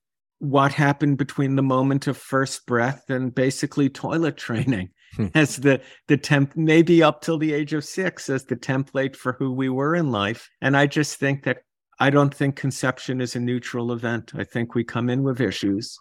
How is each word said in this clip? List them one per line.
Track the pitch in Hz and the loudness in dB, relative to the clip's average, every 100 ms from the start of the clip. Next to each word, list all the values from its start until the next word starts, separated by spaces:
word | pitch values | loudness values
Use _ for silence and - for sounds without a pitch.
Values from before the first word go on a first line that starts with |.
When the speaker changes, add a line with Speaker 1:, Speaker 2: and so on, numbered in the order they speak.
| _ _ _ - | _ _ _ -10
Speaker 1:
what | 147 139 139 | 0 2 4
happened | 139 143 143 147 135 | 4 2 2 2 2
between | 139 - 135 135 | -2 -2 0 2
the | |
moment | 135 131 135 139 143 | 2 2 2 0 -2
of | 127 | -6
first | - 135 135 - - | -2 -2 -2 -4 -2
breath | 120 120 139 - | 0 0 -2 -6
and | 127 127 120 | -4 -4 0
basically | 131 135 147 - 139 | 0 0 -4 0 0
toilet | - - 160 160 139 | -2 -4 -2 -2 -4
training | - 120 - 110 92 _ _ - | -6 -4 -2 -2 -4 _ _ -6
Speaker 2:
Hmm. | 101 | 0
Speaker 1:
as | 156 147 - | 2 2 2
the, | 139 131 - - - | 2 2 -2 -10 -2
the | 143 | 0
temp-, | - 143 139 - | 2 2 2 0
maybe | 156 160 165 170 | 4 6 6 6
up | 151 151 | 6 2
till | - 160 | -2 -2
the | 156 | -2
age | 147 151 | -2 -4
of | 156 143 | -6 -6
six | - 185 - - | -6 -6 -6 -4
as | 135 - | -6 -4
the | 123 | -6
template | - 131 139 139 135 135 | -2 -2 -2 -4 -4 -4
for | 131 | -6
who | 127 135 | -4 -4
we | 127 131 | -2 -2
were | 127 143 175 | -2 0 0
in | 151 | 0
life. | 110 101 117 - _ | 0 -2 -4 -12 _
And | 135 139 | 2 4
I | 143 | 4
just | 151 143 - | 2 -2 -2
think | 139 139 | -2 -2
that, | 135 127 _ _ _ - | -4 -6 _ _ _ 0
I | 131 | 2
don't | 143 143 - | 4 2 2
think | 139 139 | -2 -2
conception | 139 - 131 - - 127 | -4 -2 -4 -4 -6 -6
is | 123 | -4
a | 127 | -4
neutral | 120 123 - 123 117 | -4 -4 -6 -6 -4
event. | 120 117 117 - - | -4 -4 -4 -6 -10
I | |
think | 101 120 117 123 | -6 -6 -4 -4
we | |
come | 117 - 120 | -4 -2 -2
in | 127 | 0
with | 135 123 | -2 0
issues, | 110 - 101 98 120 - | -2 -2 -2 -2 -6 -14